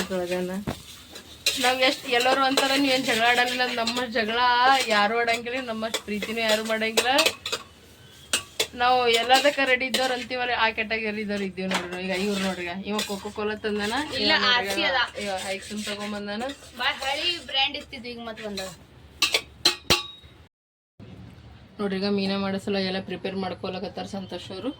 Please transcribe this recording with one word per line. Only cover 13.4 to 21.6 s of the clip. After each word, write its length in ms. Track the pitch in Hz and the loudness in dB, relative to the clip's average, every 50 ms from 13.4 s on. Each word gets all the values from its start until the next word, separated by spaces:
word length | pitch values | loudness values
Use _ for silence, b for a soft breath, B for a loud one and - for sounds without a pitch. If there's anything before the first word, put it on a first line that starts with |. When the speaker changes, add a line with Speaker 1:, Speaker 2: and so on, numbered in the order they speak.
| 208 214 214 | -4 -4 -4
Speaker 1:
ತಂದಾನ, 380 | 208 214 214 208 208 202 208 233 269 294 311 262 | -4 -2 -2 -2 -2 -2 -2 -2 -2 -4 -4 -2
Speaker 2:
ಇಲ್ಲ, 200 | 269 294 302 311 | 0 2 4 4
Speaker 1:
ಇವ 80 | 294 | 4
ನೋಡ್ರಿ, 280 | 254 254 247 247 381 202 | 4 4 4 4 2 0
Speaker 2:
ಆರ್ಸಿ 140 | - 339 302 | 0 0 0
ಅದ. 340 | 302 269 254 233 - - - | 2 2 2 0 0 -2 -4
Speaker 1:
ಇವ 120 | 208 202 190 190 190 196 | -4 -4 -4 -4 -4 -4
ಐಸ್‌ಕ್ರೀಮ್ 360 | 196 196 - - 214 214 208 | -6 -6 -8 -8 -8 -6 -6
ತಗೊಂಬಂದಾನ. 600 | 208 202 202 208 208 208 208 208 202 202 220 247 277 285 - - - - 226 | -6 -6 -6 -6 -6 -6 -6 -6 -6 -6 -6 -6 -6 -8 -10 -14 -14 -8 -4
Speaker 2:
ಬಾಳ್ 180 | 247 277 294 | -2 -2 -2
ಹಳಿ 500 | - 269 269 277 302 330 359 349 330 262 | -2 -2 -4 -2 -2 -2 -2 -2 -4 -6
ಬ್ರ್ಯಾಂಡ್ 320 | 240 294 269 269 285 285 294 | -4 0 0 0 0 0 -4
ಇತ್ತಿದ್ದು, 300 | 285 - 285 262 226 240 | -10 -10 -12 -12 -10 -10
ಈಗ 120 | 240 233 | -10 -10
ಮತ್ತ್ 240 | 233 226 220 220 220 | -10 -10 -10 -8 -8
ಬಂದದ. 240 | 208 202 190 190 190 180 - - - - - - - - - - - - - - - - - - - - - - - - - 1077 1077 - - - - - - - - _ _ _ _ _ _ _ _ _ - - - - - - - - - - - - - | -8 -6 -6 -8 -8 -10 -14 -18 -20 -20 -20 -20 -20 -4 -2 0 0 0 0 -4 -6 -6 -2 0 0 0 0 -4 -8 -8 -8 -8 -10 -14 -20 -20 -20 -20 -20 -20 -20 _ _ _ _ _ _ _ _ _ -20 -20 -20 -18 -18 -18 -18 -20 -20 -20 -20 -20 -20